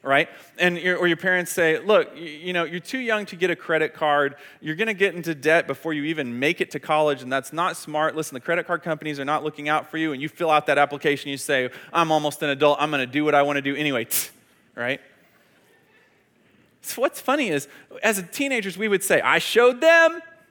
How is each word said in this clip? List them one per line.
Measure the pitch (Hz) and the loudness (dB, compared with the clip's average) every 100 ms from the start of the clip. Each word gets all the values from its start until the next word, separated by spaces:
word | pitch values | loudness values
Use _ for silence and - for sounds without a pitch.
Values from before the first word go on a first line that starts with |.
right? | 139 139 139 - - - | 2 2 2 -8 -20 0
And | 175 175 | 0 2
your, | 180 180 | -2 2
or | 175 | 2
your | 165 | 2
parents | 190 180 175 | 0 0 0
say, | - 165 156 | 0 2 2
"Look, | 180 202 151 | 4 4 4
y-, | 147 | -8
you | 165 147 175 | -14 -12 -4
know, | 180 | -4
you're | 165 175 | -4 -6
too | - 262 | -8 -6
young | 240 214 202 | -2 -2 -4
to | 180 | -4
get | 180 | -2
a | 170 | -2
credit | - 160 156 | -2 0 0
card. | - 156 147 139 135 - - | -2 2 2 2 -4 -20 -14
You're | 156 | -10
gonna | 156 226 | -4 -4
get | 185 196 | 0 -2
into | 175 170 | 0 -6
debt | 151 143 170 - | -2 2 2 2
before | 139 165 | -6 -6
you | 151 | -4
even | 151 156 127 120 | -4 -4 -6 -2
make | 143 175 | -2 -2
it | 175 | -4
to | 147 | -6
college, | - 156 151 139 | -2 2 2 0
and | 127 | -2
that's | 135 131 | -4 -4
not | 156 175 170 | -4 -4 -4
smart. | - 151 156 147 | -6 -2 -2 -2
Listen, | 151 | -8
the | 131 | -8
credit | - 170 165 | -2 -2 -2
card | 175 | -6
companies | 175 156 160 139 | -4 -6 -6 -6
are | |
not | 139 151 | -4 -2
looking | 151 147 147 | -4 -6 -2
out | 151 - | -2 -2
for | 160 | -4
you," | 160 | -4
and | 131 | -4
you | 147 | -8
fill | - 165 | -4 2
out | 151 147 | 2 2
that | 143 | 2
application, | 143 143 151 143 147 | 2 2 -2 -2 -4
you | 135 | -8
say, | - 135 123 - - | -2 -2 -2 -8 -4
"I'm | 165 160 | 0 2
almost | 156 151 - | 2 0 -4
an | 151 | -4
adult, | 139 147 139 | 2 4 4
I'm | 151 | 0
gonna | 147 123 | -2 -2
do | 139 | 0
what | 151 143 | 4 4
I | |
wanna | 143 143 | 4 0
do | 139 139 | -2 -2
anyway," | 151 127 113 | -2 -2 -2
tch, | - - _ _ _ _ | -4 -6 _ _ _ _
right? | - 120 135 - _ _ _ _ _ _ _ _ _ _ _ _ _ _ _ _ _ | -6 -6 -6 -10 _ _ _ _ _ _ _ _ _ _ _ _ _ _ _ _ _
So | - - | -12 -2
what's | 262 - | -2 -2
funny | - 294 233 | -2 0 0
is, | 147 - - - - | -2 -4 -20 -20 -2
as | 214 196 | 0 0
a | |
teenagers, | 170 - 277 247 196 175 | -6 -4 -2 -2 -4 -4
we | 220 | 0
would | 190 | 0
say, | - 160 | 4 2
"I | 113 165 | 4 2
showed | - 220 240 247 | 4 4 4 6
them. | 320 330 330 339 - - _ | 6 8 6 2 -14 -20 _